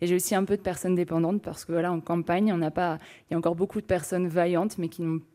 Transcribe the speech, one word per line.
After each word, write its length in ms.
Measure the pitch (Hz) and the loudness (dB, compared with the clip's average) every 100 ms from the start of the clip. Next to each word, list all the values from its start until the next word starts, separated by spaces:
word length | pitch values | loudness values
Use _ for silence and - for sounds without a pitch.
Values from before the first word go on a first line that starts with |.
Et 40 | 175 | 0
j'ai 80 | |
aussi 200 | 180 - | 2 2
un 100 | 196 | 0
peu 120 | 190 202 | 2 0
de 40 | |
personnes 320 | 196 165 180 | -2 -4 0
dépendantes 460 | 180 170 165 165 202 | 0 2 2 2 0
parce 220 | 170 160 | -4 -10
que, 80 | - | -4
voilà, 180 | 165 175 | 0 0
en 80 | 165 | -2
campagne, 520 | - 170 165 180 214 | -2 -2 0 2 2
on 60 | 175 | 2
n'a 120 | 156 | 0
pas, 280 | 165 175 156 - - _ | 0 -2 -2 -10 -20 _
il 40 | |
y 20 | |
a 40 | 170 | -2
encore 160 | 170 170 | 0 0
beaucoup 240 | 196 214 | -2 -4
de 60 | - | -2
personnes 420 | 180 147 180 180 | -2 0 -2 0
vaillantes, 480 | 165 175 175 208 - | 2 2 2 0 -2
mais 100 | 165 | -6
qui 120 | - | -4
ne 160 | 165 160 - | -2 -2 -6